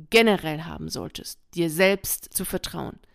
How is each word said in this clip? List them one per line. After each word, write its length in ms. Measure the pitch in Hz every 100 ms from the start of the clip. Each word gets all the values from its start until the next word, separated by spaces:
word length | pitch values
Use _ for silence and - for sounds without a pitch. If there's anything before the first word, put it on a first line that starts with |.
| 156
generell 540 | 226 226 190 160 151
haben 260 | 165 - 156
solltest, 500 | - - - - - _
dir 160 | - 170
selbst 640 | 156 190 196 - - -
zu 100 | -
vertrauen, 540 | 185 185 - 170 131 - _